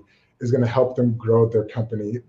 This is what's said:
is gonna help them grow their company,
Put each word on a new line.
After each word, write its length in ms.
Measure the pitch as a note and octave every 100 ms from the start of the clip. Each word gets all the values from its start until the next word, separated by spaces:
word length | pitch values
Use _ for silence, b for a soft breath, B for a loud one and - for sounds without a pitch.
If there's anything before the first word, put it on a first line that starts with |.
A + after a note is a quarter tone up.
| _ _ _ -
is 120 | B2
gonna 160 | B2+ A#2
help 280 | B2+ B2+ B2+
them 200 | B2 A2+
grow 300 | A2+ A2+ A2+
their 160 | A2+ G#2
company, 540 | A#2+ A#2 G#2+ G#2 A#2+